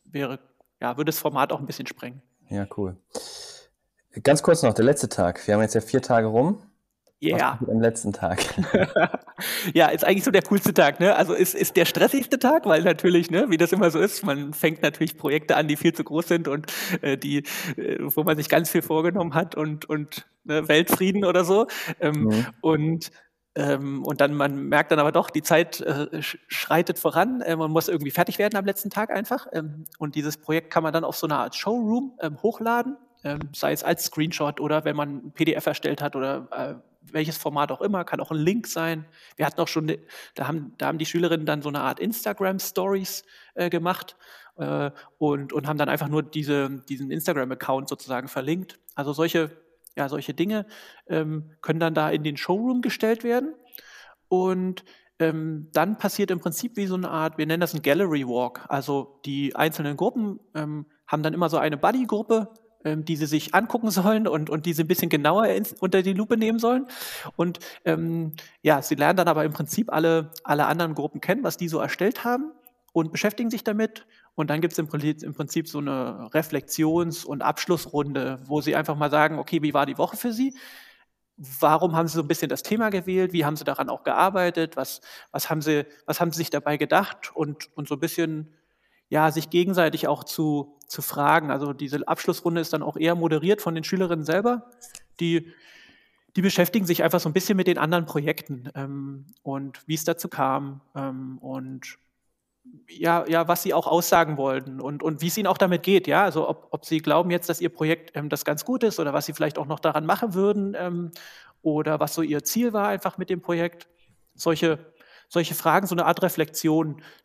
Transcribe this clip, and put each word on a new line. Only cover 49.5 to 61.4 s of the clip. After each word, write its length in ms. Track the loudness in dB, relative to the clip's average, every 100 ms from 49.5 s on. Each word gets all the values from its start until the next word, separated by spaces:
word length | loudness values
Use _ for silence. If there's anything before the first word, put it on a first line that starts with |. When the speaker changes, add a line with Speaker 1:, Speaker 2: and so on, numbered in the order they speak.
| -6 _ _ _ -6
Speaker 1:
ja, 120 | -4
solche 260 | -4 -6
Dinge, 320 | -2 -2 -2 -6 -14 -20 -20 -6
ähm, 460 | -2 -2 -4 -8 _
können 180 | -4 0
dann 160 | 0
da 160 | 2 0
in 140 | 0
den 120 | -2 -4
Showroom 460 | -2 0 0 0
gestellt 400 | -2 0 0 0
werden. 320 | 0 -2 -2 -8 _ -20 -20 -20 -20 _ _
Und, 580 | 2 2 0 -2 -6 -12 -20 _ -2
ähm, 480 | 0 0 -4 -6 -2
dann 260 | 0 2 0
passiert 340 | -2 0 -2
im 80 | -2
Prinzip 360 | -4 -4 -6 -4
wie 100 | -2
so 100 | -2
eine 120 | -2
Art, 300 | -2 -2 -2
wir 80 | -2
nennen 140 | 0
das 120 | 0
einen 100 | 0
Gallery 440 | 2 4 2 0 0
Walk. 400 | -2 -2 -6 -6
Also 520 | -4 -2 -4 -4 _
die 300 | -8 -4 -2
einzelnen 420 | 0 0 0 -4 -2
Gruppen, 440 | -2 -2 -4 -6 -10 -8
ähm, 300 | -6 -8 -10 _ -6
haben 160 | -2
dann 120 | -2
immer 140 | 0